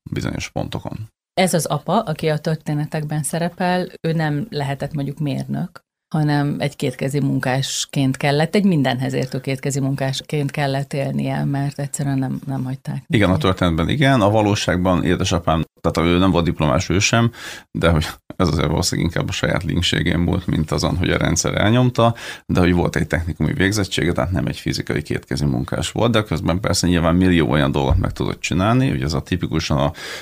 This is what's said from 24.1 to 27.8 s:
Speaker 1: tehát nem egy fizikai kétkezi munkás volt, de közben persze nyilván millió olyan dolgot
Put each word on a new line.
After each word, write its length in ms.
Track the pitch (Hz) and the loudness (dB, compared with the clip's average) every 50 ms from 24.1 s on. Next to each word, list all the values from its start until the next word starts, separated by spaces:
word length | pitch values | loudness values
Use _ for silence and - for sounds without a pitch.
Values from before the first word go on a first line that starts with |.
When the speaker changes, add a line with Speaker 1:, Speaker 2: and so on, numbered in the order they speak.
Speaker 1:
tehát 200 | 82 - - 87 | 2 0 0 0
nem 140 | 95 78 62 | 0 0 -2
egy 120 | 64 78 - | -2 -4 -4
fizikai 440 | - - - - - - - - | -4 -4 -4 -4 -4 -4 -4 -4
kétkezi 440 | - - - - - - 65 67 71 | -2 -4 -4 -6 -4 -4 -4 -2 0
munkás 460 | 71 65 60 67 - - - - - | 0 0 0 -2 -2 -4 -4 -4 -4
volt, 200 | - - 104 117 | -2 0 0 2
de 120 | 113 110 107 | 2 2 0
közben 360 | - 85 73 85 90 85 92 | 0 -2 -2 0 0 0 0
persze 280 | 104 - 92 - - 87 | 0 0 0 0 2 2
nyilván 280 | 90 85 80 82 82 | 2 4 4 4 4
millió 340 | 90 92 92 90 85 76 60 | 4 6 6 6 4 4 4
olyan 220 | 64 76 71 67 | 2 2 2 2
dolgot 260 | 71 73 | 2 2